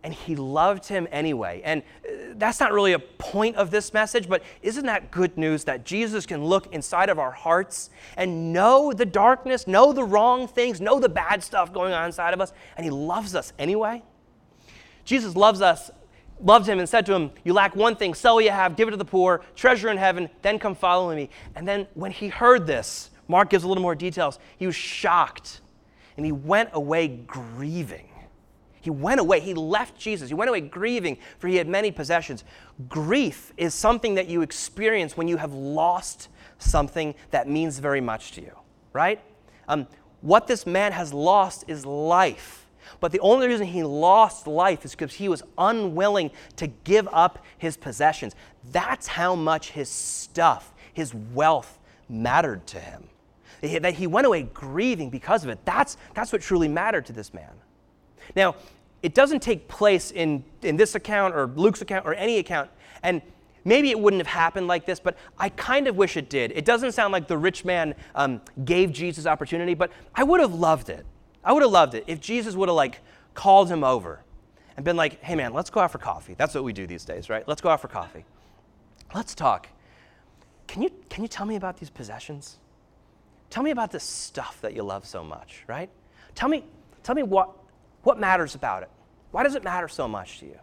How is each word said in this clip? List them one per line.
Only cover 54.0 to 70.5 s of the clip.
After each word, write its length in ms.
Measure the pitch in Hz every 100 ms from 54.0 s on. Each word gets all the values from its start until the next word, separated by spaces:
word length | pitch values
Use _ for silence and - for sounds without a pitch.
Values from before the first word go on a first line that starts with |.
| 180
went 200 | 196 269
away 160 | 175
grieving 640 | 120 - 135 147 247 208 139
because 360 | 123 - 214 143
of 40 |
it. 140 | 104
That's, 320 | - 214 285 - -
that's 200 | - 233
what 80 | 208
truly 260 | - 185 156
mattered 380 | 156 202 196 123
to 80 |
this 200 | 117 104
man. 280 | 90 76 - _ _ _ _ _ _ - -
Now, 200 | 190 - - _ _ _
it 120 | 170
doesn't 280 | 233 277 302
take 280 | - 185 -
place 420 | - 208 190 -
in, 320 | 185 160 143 - -
in 140 | 196 156
this 200 | 208 202
account 380 | - 208 190
or 140 | 165 131
Luke's 340 | 135 202 190
account 240 | - 190 160
or 80 |
any 260 | 190 208 226
account, 300 | - 165 139 _ - -
and 180 | 175 170 - - _ _
maybe 260 | 180 247 285
it 100 | 220
wouldn't 200 | 208 190
have 80 | 165
happened 400 | 175 165 196 175
like 180 | 175 170
this, 140 | 175
but 160 | 180 175 - -
I 100 | 196
kind 400 | - - 269 269
of 80 | 196
wish 220 | 190 165
it 120 | 135
did. 220 | 139 117
It 140 | 160 147
doesn't 260 | 233 254
sound 220 | 226 208
like 140 | 185 147
the 100 | 165
rich 260 | 175 185
man, 320 | 180 180 156 143 - -
um, 260 | 139 120 - - 135
gave 260 | 175 190
Jesus 340 | 139 175 160 156
opportunity, 480 | 151 143 165 175
but 180 | 165 175 - -
I 100 | -
would 180 | 277 359
have 120 | 269